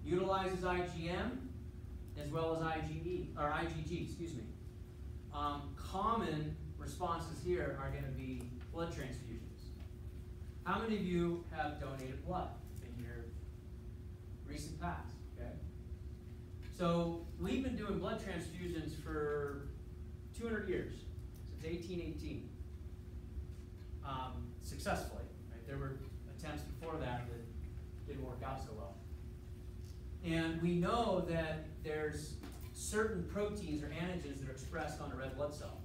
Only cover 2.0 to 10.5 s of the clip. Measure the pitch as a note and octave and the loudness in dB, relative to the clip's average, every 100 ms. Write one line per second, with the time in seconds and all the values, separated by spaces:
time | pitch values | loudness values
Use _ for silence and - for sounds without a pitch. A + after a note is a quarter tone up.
2 | - - D3 D#3+ E3 E3 D#3+ E3 D#3 D#3+ | -6 -4 0 2 4 4 4 2 0 0
3 | E3+ F3+ - - D3 D#3 E3+ D#3+ - E3+ | 0 0 0 2 2 4 2 0 0 0
4 | - - D#3+ D3+ A2+ - - - - - | 0 -2 -2 -4 -6 -8 -8 -8 -10 -8
5 | - - - D3 D3 C#3+ C#3+ - - - | -6 -6 -6 0 0 0 -4 -4 -2 2
6 | A3 A#3 F3 D3+ D3+ D#3 - - D3+ - | 6 6 4 2 0 -2 -4 -4 -4 0
7 | F3 D#3+ D#3+ D#3 F3+ F3 D3 C#3 C#3 C#3 | 2 2 0 -2 4 4 4 2 0 0
8 | C#3 C3+ B2+ B2+ B2 - - E3 E3+ E3 | 0 0 0 -2 -2 -4 -4 0 0 0
9 | C#3 A#2+ - A#2 - - - - - - | -2 -2 -4 -4 -6 -8 -8 -6 -6 -6
10 | - - - - - | -6 -6 -6 -6 -6